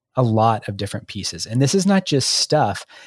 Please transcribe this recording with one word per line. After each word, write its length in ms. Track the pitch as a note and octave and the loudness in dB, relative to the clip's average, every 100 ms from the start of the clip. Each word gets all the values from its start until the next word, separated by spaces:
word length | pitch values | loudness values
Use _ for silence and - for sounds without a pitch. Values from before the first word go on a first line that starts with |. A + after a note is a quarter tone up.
| _ - | _ 0
a 80 | |
lot 440 | A#2+ A2 A2+ A2 - | 2 4 4 2 -4
of 80 | G2 | -8
different 320 | G2 G#2 - | -6 -8 -10
pieces. 380 | G2+ G2 E2+ - | -10 -8 -8 -4
And 160 | A#2+ | 0
this 120 | C3+ | 2
is 120 | G3 F#3+ | 2 2
not 200 | F#3+ F#3+ | 2 2
just 240 | C#3 - | 0 0
stuff. 560 | - - D3+ A2+ F#2+ - - | -2 0 2 0 -2 -10 -20